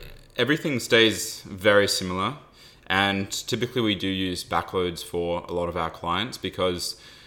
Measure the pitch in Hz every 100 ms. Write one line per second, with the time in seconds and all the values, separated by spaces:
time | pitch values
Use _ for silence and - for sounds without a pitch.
0 | - - - - 123 151 165 123 - 117
1 | 113 92 - - - 95 104 101 101 -
2 | 92 92 104 147 - - - - - 95
3 | 98 98 98 - - 113 117 127 110 95
4 | 95 95 95 90 - 85 - 95 90 85
5 | - 87 85 87 - 87 87 85 82 -
6 | 85 90 123 - 95 - 92 87 - -
7 | - -